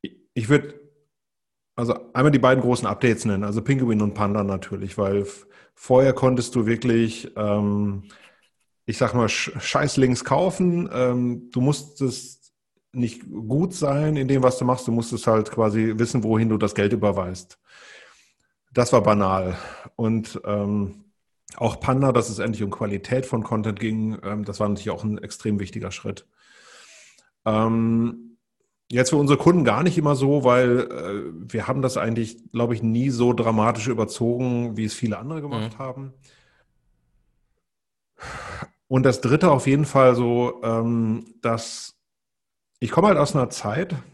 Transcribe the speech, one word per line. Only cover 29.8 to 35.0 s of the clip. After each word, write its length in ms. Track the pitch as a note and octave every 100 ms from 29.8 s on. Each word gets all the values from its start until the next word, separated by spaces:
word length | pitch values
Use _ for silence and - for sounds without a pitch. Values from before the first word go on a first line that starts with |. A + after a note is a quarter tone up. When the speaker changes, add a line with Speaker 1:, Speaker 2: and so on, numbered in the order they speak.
Speaker 1:
nicht 160 | F3 E3
immer 180 | D3+ C#3
so, 280 | C3+ D3
weil, 360 | B2 B2 B2 A#2+
äh, 720 | - B1+ E2+ G2+ D#2 E2 A#2
wir 140 | A2+ G#2
haben 140 | C3
das 140 | C3 A2
eigentlich, 560 | A2+ A2+ A2+ - -
glaub 220 | A2+ A#2
ich, 100 | A2+
nie 260 | A2+ A#2 C3+
so 220 | A#2+ A#2+
dramatisch 560 | B2 A2+ A2 A2 A2 A2+
überzogen, 880 | A2+ G#2+ - A#2 A#2+ B2+ A#2+ A#2+ G#2+
wie 80 |
es 100 | G#2+
viele 240 | -